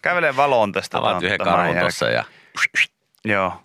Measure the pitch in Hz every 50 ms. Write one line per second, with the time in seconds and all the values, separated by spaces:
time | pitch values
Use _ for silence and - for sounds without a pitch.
0 | - 160 180 175 165 151 135 131 143 143 135 120 107 101 85 95 - - - -
1 | - 113 98 90 85 92 104 90 92 85 85 90 87 85 85 87 90 87 85 -
2 | - 58 58 58 - - - - _ _ _ - - - - - - - _ _
3 | _ _ _ _ _ 110 104 98 95 90 87 - _